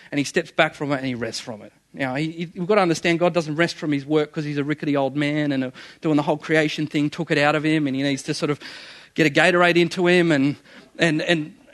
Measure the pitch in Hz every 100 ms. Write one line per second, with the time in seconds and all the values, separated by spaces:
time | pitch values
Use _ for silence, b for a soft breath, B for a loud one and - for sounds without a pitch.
0 | B 143 131 180 160 - 156 - 143 139
1 | 131 120 113 - - 107 104 - _ 120
2 | 135 135 160 165 170 190 180 208 175 156
3 | 175 165 175 175 156 147 170 - 156 143
4 | 135 156 151 165 147 143 143 147 156 143
5 | 135 143 147 151 147 135 127 B B B
6 | 165 147 156 147 - 160 151 - 147 156
7 | 147 - 156 147 147 156 156 156 139 135
8 | 143 139 - 147 151 147 B B B B
9 | B - 156 151 170 175 175 170 170 190
10 | 175 180 170 143 139 143 B B B -
11 | 165 156 - 170 151 - -